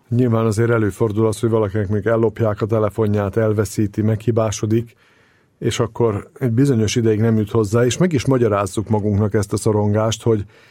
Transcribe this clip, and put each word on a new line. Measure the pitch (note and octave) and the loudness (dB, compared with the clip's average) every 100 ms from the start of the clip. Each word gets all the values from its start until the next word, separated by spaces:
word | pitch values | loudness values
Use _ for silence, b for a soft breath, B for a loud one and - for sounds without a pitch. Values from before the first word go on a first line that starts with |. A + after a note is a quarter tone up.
| - | -4
Nyilván | A#2 B2+ A2+ A2+ | 0 2 2 0
azért | G#2 A#2 | 0 0
előfordul | A#2 G#2+ - A#2 G#2 A2 | 2 0 0 -2 0 0
az, | G#2+ | 0
hogy | A#2 | 0
valakinek | A2+ G#2 G#2+ G2 | 0 0 -2 -2
még | G#2 G2 | -2 0
ellopják | A2+ A2+ - A2+ G#2 | 0 0 0 -2 -2
a | G#2+ | -2
telefonját, | A2+ G#2+ - G#2+ G#2 G2+ A2+ | 0 0 0 0 0 -2 0
elveszíti, | A2 G#2+ G2+ - G#2 G#2+ | 0 0 -2 -2 -4 -2
meghibásodik, | G#2+ A2 - A2 A2 G2+ A2 A2+ A#2 _ b b b b b - | -2 -2 -2 0 0 -2 -2 -2 -4 _ b b b b b -8
és | - - | -4 -2
akkor | A#2 - A#2 G2+ - - | -2 0 -2 -2 -8 -6
egy | B2+ | -2
bizonyos | A2+ C#3+ A#2 G#2+ B2+ | 2 2 2 0 0
ideig | A2+ G#2+ | 2 2
nem | A2+ A2 | 2 2
jut | G#2 | 0
hozzá, | A2+ G#2 A#2 B2 | 0 0 2 2
és | - | 2
meg | F3+ | 0
is | D3 - | 0 0
magyarázzuk | C3 A#2 G2+ G2+ - G2 | 2 2 0 -2 -4 0
magunknak | G#2+ G#2 G2+ G#2+ | 0 2 0 0
ezt | G#2+ G2 | 0 -2
a | A2 | -2
szorongást, | A2+ G#2 G#2 G#2 A2 A2 | 0 2 2 2 0 0
hogy | A#2+ A2 G2+ b b | 0 0 -2 b b